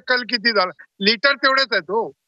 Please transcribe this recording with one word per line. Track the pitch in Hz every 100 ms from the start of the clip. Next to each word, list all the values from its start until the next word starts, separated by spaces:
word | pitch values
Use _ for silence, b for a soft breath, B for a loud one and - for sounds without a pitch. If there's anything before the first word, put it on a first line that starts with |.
| -
कल | 247
किती | 220 233 233
झाला? | 208 180 - - -
लिटर | 202 220 277 277
तेवढेच | 269 269 254
आहेत | 226
हो, | 165 220 156 -